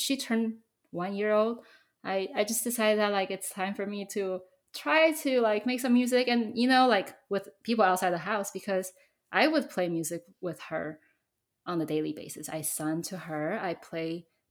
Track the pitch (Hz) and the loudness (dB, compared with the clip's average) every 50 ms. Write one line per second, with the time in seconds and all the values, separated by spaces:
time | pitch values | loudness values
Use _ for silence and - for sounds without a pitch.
0 | - - 269 262 - - 226 226 226 220 220 - _ _ _ _ _ _ - 170 | -2 -2 -2 -2 -2 -2 0 0 0 -2 -4 -8 _ _ _ _ _ _ -8 -6
1 | 180 196 202 196 208 214 214 214 220 226 233 240 - - - _ _ _ _ _ | -6 -6 -4 -2 0 2 4 4 2 2 0 -6 -10 -18 -20 _ _ _ _ _
2 | - 185 190 196 190 - - 202 208 214 226 - - 247 233 233 214 214 214 214 | -6 -4 -2 -2 -2 -2 -2 -2 -2 0 -2 -2 -2 -2 -2 2 2 4 4 4
3 | 208 208 202 196 190 190 190 190 - - - 202 185 196 202 - 196 202 208 202 | 2 2 2 0 0 -2 -4 -6 -8 -8 -6 -4 -4 -4 -4 -4 -4 -4 -4 -6
4 | 196 202 - 208 196 190 185 185 - - _ _ _ _ - - - 285 294 320 | -8 -6 -4 -4 -2 -2 -4 -6 -8 -12 _ _ _ _ -14 -6 -2 2 4 6
5 | 320 320 311 311 - 277 262 247 233 214 214 208 - 247 247 247 254 254 240 247 | 6 4 4 2 0 0 2 4 4 4 2 0 0 -2 -2 -2 2 4 4 4
6 | 247 240 254 247 254 247 240 240 226 214 - - 240 254 262 254 254 254 220 196 | 4 4 2 2 2 2 2 2 0 0 0 2 4 6 6 6 6 6 6 4
7 | 185 - - - _ - 202 196 196 - - _ - 220 233 220 208 185 180 180 | 2 -2 -8 -16 _ -4 -4 -4 -4 -6 -14 _ -4 0 4 4 6 6 6 4
8 | 196 180 175 165 151 190 220 208 196 - - 190 - 208 196 185 190 - - _ | 2 2 0 0 -2 -2 -2 -2 -4 -6 -8 -8 -4 -2 -2 -2 -2 -4 -8 _
9 | _ _ _ _ _ _ - 185 240 311 320 294 233 - - 190 180 175 170 165 | _ _ _ _ _ _ 2 2 4 4 4 2 0 -2 -2 -2 -2 -2 -2 -2
10 | 160 - 175 170 - _ _ _ 190 175 165 - - - 160 160 170 151 156 - | -4 -4 -6 -8 -10 _ _ _ -8 -8 -8 -8 -10 -8 -6 -6 -6 -6 -10 -12
11 | _ _ _ _ _ _ _ _ _ _ _ _ - 180 180 165 160 156 151 156 | _ _ _ _ _ _ _ _ _ _ _ _ -8 -6 -4 -2 -2 -2 -2 -2
12 | 156 156 151 - - 151 - - 156 - 160 160 143 - - - 156 156 160 170 | -2 -2 -6 -8 -10 -12 -12 -12 -12 -10 -8 -8 -6 -6 -6 -4 -4 -4 -4 -4
13 | 165 - 190 170 160 165 156 151 151 160 202 220 196 180 170 - - - - 165 | -4 -6 -8 -10 -10 -8 -6 -4 -4 -2 -4 -4 -4 -4 -6 -6 -10 -10 -8 -6
14 | 165 165 165 175 170 _ _ _ _ _ | -6 -6 -6 -8 -10 _ _ _ _ _